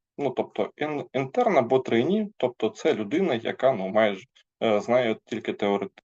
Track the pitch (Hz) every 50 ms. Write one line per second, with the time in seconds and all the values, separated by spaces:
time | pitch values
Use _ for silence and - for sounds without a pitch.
0 | _ _ _ - 143 143 - - 107 - - - 101 - - - 147 151 151 143
1 | - - - 127 135 131 - - 247 233 190 147 120 113 131 131 127 - 120 113
2 | 123 156 190 220 214 202 - - - 123 - - - 107 - - - 165 143 104
3 | 107 101 120 165 196 170 135 110 - - 95 - - 131 131 101 92 95 98 107
4 | 110 104 101 95 - - _ _ _ _ _ - 113 113 107 104 101 117 117 127
5 | 127 113 110 - _ - - 107 - - 101 - - 101 101 98 98 98 _ _